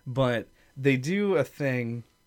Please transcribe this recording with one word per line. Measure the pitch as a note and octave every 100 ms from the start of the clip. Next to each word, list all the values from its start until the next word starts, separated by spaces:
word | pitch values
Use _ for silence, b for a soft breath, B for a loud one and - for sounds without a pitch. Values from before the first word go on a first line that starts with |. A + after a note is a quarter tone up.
| -
but | B2 B2+ A#2 - b b -
they | C3+ C3
do | C3 G3 G3+ E3+
a |
thing | B2+ - C#3+ B2+ A#2 A#2 - _